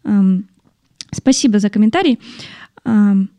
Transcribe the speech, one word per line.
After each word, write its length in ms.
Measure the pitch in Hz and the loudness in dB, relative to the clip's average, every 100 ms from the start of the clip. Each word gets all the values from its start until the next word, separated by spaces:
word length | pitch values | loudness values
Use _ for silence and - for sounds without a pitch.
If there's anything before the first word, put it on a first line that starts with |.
Эм, 460 | - 202 190 185 - _ _ _ _ _ - | -2 0 0 -2 -6 _ _ _ _ _ -16
спасибо 480 | - 262 269 262 208 | -4 -2 0 0 0
за 100 | 202 | 0
комментарий. 500 | 202 214 339 349 233 - - - - - - | 0 0 2 -2 -2 -8 -20 -20 -20 -20 -14
Эм, 440 | - 214 202 196 196 | -2 0 2 0 -2